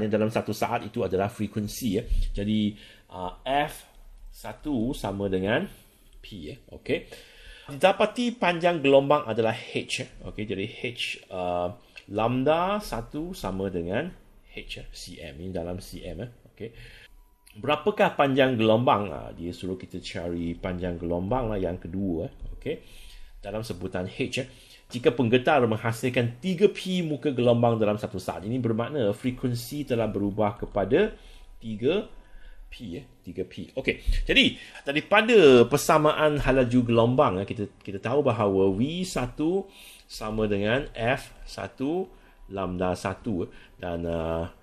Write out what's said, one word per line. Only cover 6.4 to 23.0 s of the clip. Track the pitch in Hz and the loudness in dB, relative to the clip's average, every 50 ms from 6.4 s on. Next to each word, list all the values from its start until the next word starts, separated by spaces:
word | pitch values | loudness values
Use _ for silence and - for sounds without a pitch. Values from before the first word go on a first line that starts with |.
| 73 - - | -14 -14 -16
ya. | - - - | -16 -18 -20
Okey. | - 78 - 113 143 170 - - - - - - - - - - - - - | -20 -12 -6 -4 -4 -4 -6 -10 -18 -20 -20 -20 -20 -20 -20 -20 -20 -20 -18
Didapati | - 143 135 185 190 196 - 220 208 - 247 240 240 240 | -16 -2 2 2 2 4 4 0 0 0 -2 -4 -4 -2
panjang | - 202 175 175 165 170 175 175 160 135 | -2 0 0 0 2 2 2 2 2 4
gelombang | 139 135 139 139 139 147 147 - | 6 6 8 6 6 4 2 2
adalah | 113 107 117 110 110 113 | 0 0 0 2 0 0
H, | - - - - 123 - - - - 123 | -2 -6 -8 -6 -6 -6 -4 -6 -6 -8
ya. | - - - - | -8 -14 -16 -14
Okey, | - - - 107 | -12 -10 -8 -6
jadi | 104 98 95 95 | -6 -4 -4 -6
H, | - - - - 123 120 - - - - - - - | -6 -8 -8 -8 -8 -6 -6 -8 -8 -8 -10 -14 -12
ah, | 98 92 90 90 87 87 90 90 - - - - - - - - | -8 -4 -4 -2 -2 -2 -2 -4 -6 -10 -18 -20 -20 -20 -14 -6
lambda | 98 104 110 117 127 127 131 147 160 165 180 190 208 208 208 | -2 0 0 0 0 2 2 2 2 2 2 0 -2 -4 -6
satu | - - 113 117 - - 147 165 180 | -6 -8 -8 -8 -8 -8 -8 -8 -8
sama | 190 - - 95 95 95 98 95 | -8 -8 -6 -6 -4 -4 -4 -4
dengan | 92 87 85 87 95 123 165 180 - - - - - - - - | -4 -4 -4 -2 -2 -4 -4 -6 -8 -14 -20 -20 -20 -20 -20 -18
H, | - 117 - - - - | -16 -14 -14 -12 -14 -14
ya, | - - | -14 -14
C | - - - - 87 - 80 | -16 -14 -16 -16 -14 -14 -14
M. | 78 69 76 | -14 -12 -12
Ini | 90 95 92 | -10 -8 -6
dalam | 92 85 87 90 90 | -6 -6 -6 -8 -10
C | - - 92 90 - | -10 -12 -14 -12 -12
M, | 90 82 85 117 | -10 -10 -10 -10
ya. | 120 - - - - | -12 -14 -18 -20 -20
Okey. | _ - 101 - - - - - - - - - - - - _ _ _ _ - - | _ -14 -14 -14 -14 -16 -20 -20 -20 -20 -20 -20 -20 -20 -20 _ _ _ _ -20 -16
Berapakah | 104 104 131 151 147 - 208 208 - 202 170 - - | -6 -2 0 0 0 0 0 2 4 4 4 4 4
panjang | 147 139 131 139 131 131 127 110 | 4 4 6 6 4 4 4 4
gelombang? | 110 110 110 117 123 143 117 101 104 92 | 6 6 6 6 6 4 4 4 2 -2
Ah, | 73 62 57 55 | -6 -8 -10 -12
dia | 55 - 82 87 90 | -12 -10 -8 -8 -8
suruh | - - 92 92 92 | -6 -6 -6 -6 -8
kita | - - - 92 - | -8 -10 -12 -10 -10
cari | - - 98 82 87 87 87 85 85 85 - | -10 -8 -6 -6 -4 -4 -4 -4 -4 -4 -4
panjang | - 92 90 87 92 90 87 85 | -6 -6 -4 -4 -4 -4 -4 -4
gelombang | 87 82 87 87 95 98 123 135 120 110 107 | -4 -2 -2 -2 -2 -2 -2 -2 -2 -2 -2
lah | 98 | -2
yang | 92 85 90 87 | -2 -2 -4 -6
kedua, | - 85 87 95 101 92 82 80 104 | -8 -8 -6 -4 -2 -2 -2 -2 -4
eh. | 135 - - - - - - | -6 -10 -12 -12 -12 -12 -10
Okey. | - 127 165 - - - - - | -8 -8 -8 -8 -10 -18 -20 -20